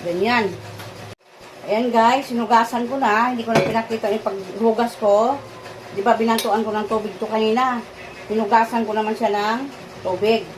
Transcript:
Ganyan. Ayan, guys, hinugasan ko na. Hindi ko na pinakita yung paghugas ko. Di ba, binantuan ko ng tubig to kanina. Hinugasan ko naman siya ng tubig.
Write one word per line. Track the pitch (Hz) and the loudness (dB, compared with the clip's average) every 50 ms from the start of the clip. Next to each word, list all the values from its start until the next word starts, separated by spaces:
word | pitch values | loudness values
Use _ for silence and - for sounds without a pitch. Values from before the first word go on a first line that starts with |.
| - | -4
Ganyan. | 175 170 180 196 226 247 240 220 190 175 - - - - - - - - - - - - _ _ _ - - - - - - - | -4 -2 0 2 2 2 2 0 0 -4 -8 -12 -14 -16 -14 -14 -16 -16 -16 -16 -18 -18 _ _ _ -20 -20 -20 -20 -20 -16 -6
Ayan, | - 196 220 247 247 | -2 -2 0 0 2
guys, | 226 233 226 233 247 269 277 - | 4 6 6 6 4 4 0 -2
hinugasan | 254 233 233 208 240 226 233 233 - 233 240 | -2 -2 0 4 4 4 4 4 0 -4 -4
ko | 240 262 277 | -2 -2 0
na. | 269 226 208 220 233 254 254 | 2 2 4 4 2 2 0
Hindi | 233 | -2
ko | 226 226 | -2 2
na | - - - | 2 2 2
pinakita | - 214 226 226 - 226 220 - 208 202 | 2 0 -2 -2 -2 -4 -2 -2 -2 -2
yung | 220 | 0
paghugas | - 214 196 196 190 185 180 202 220 226 220 214 240 240 - - | -2 -4 -4 -4 -8 -8 -6 0 2 2 2 2 0 -2 -2 0
ko. | 220 208 202 208 220 247 277 285 - - - - - - - - - - - 202 | 2 4 6 6 4 4 0 -2 -6 -14 -16 -16 -16 -16 -16 -16 -16 -12 -8 -2
Di | 196 | 2
ba, | 240 226 | 2 2
binantuan | 214 226 226 226 226 - 233 202 220 | 4 4 2 2 2 2 0 0 0
ko | 226 220 | 0 0
ng | 208 214 214 | -2 -4 -2
tubig | - 226 220 208 208 185 - | 0 -2 -2 -2 -4 -6 -6
to | 220 | -6
kanina. | 208 220 220 220 220 220 240 254 254 247 233 226 - - - - - - - - - | -2 0 2 2 2 4 4 2 2 0 -2 -6 -10 -16 -16 -16 -16 -16 -16 -8 -4
Hinugasan | 208 220 226 202 226 220 226 226 247 233 226 | -2 0 2 4 4 4 4 4 0 -2 -2
ko | 208 214 | 0 0
naman | 214 214 214 220 220 | 0 0 0 0 0
siya | 233 208 202 | 0 0 2
ng | 208 208 214 220 247 277 277 - - - - - - - | 2 0 0 0 -2 -4 -8 -12 -14 -16 -16 -16 -8 -6
tubig. | 185 185 175 196 214 226 220 185 - - | -4 -2 0 2 2 2 2 0 -4 -14